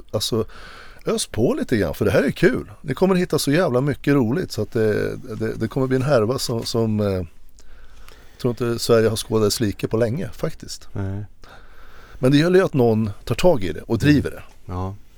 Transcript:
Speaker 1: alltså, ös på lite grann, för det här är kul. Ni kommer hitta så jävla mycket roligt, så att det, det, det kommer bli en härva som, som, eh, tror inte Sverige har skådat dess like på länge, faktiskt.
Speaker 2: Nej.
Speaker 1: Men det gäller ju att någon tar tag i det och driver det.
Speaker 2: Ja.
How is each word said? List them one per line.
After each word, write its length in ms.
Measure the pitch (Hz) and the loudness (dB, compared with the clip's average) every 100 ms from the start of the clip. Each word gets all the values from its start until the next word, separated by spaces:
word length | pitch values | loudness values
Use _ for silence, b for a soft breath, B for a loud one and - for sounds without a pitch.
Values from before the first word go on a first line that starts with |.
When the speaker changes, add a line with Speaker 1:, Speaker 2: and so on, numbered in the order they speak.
| - | -8
Speaker 1:
alltså, 340 | 104 - 110 104 B B B B B - | -6 -2 -2 -4 B B B B B -4
ös 200 | 220 - | -4 -4
på 280 | - 139 | 0 0
lite 220 | 277 - 110 | 0 0 0
grann, 180 | 87 | 0
för 100 | - | 0
det 60 | - | 2
här 120 | 160 | 4
är 80 | 277 | 2
kul. 400 | - 190 254 73 - | 2 2 2 -4 -10
Ni 140 | - | -8
kommer 200 | - 185 | 0 2
hitta 240 | 180 180 151 | 2 2 0
så 140 | 139 | 2
jävla 280 | 151 175 123 | 2 2 2
mycket 340 | 143 - 143 | 0 0 2
roligt, 380 | 143 110 139 - | 2 2 0 -4
så 100 | - | -6
att 100 | 104 | -4
det, 440 | 113 110 101 101 104 | 0 2 2 -2 -6
det, 360 | - 110 113 110 | -10 -6 -6 -4
det 120 | 113 | -4
kommer 180 | 135 131 | -2 0
bli 100 | 131 | 0
en 60 | |
härva 360 | 131 127 107 135 | 2 4 2 0
som, 260 | - 117 | -2 -4
som, 360 | - 117 113 107 | -2 0 0 0
eh, 220 | 104 92 90 - - - b b b b b b b - | 0 -2 -4 -12 -18 -16 b b b b b b b -6
tror 100 | 123 | -4
inte 280 | 117 120 117 | -2 -2 -2
Sverige 300 | - 117 110 | 4 4 4
har 80 | 110 | 0
skådat 300 | - 110 104 | 0 2 2
dess 140 | - | 2
like 280 | 107 - 127 | 0 -2 -4
på 80 | 113 | 0
länge, 320 | 117 143 - | 0 -2 -6
faktiskt. 560 | - 165 - - - - | -6 -6 -6 -12 -14 -10
Speaker 2:
Nej. 320 | 101 98 98 107 - B B B B B B B B | -8 -6 -6 -10 -14 B B B B B B B B
Speaker 1:
Men 120 | 127 | 4
det 60 | 143 | 6
gäller 200 | 170 180 | 6 6
ju 60 | |
att 100 | 180 | 4
någon 360 | 139 117 110 110 - | 4 4 4 0 -4
tar 100 | - | -6
tag 300 | 120 135 101 | 2 4 4
i 80 | 87 | 2
det 80 | 76 | -4
och 160 | - 113 | -2 2
driver 320 | 143 143 82 | 4 4 2
det. 120 | - - - - | -6 -14 -18 -10
Speaker 2:
Ja. 280 | 90 92 101 - | -6 -6 -8 -16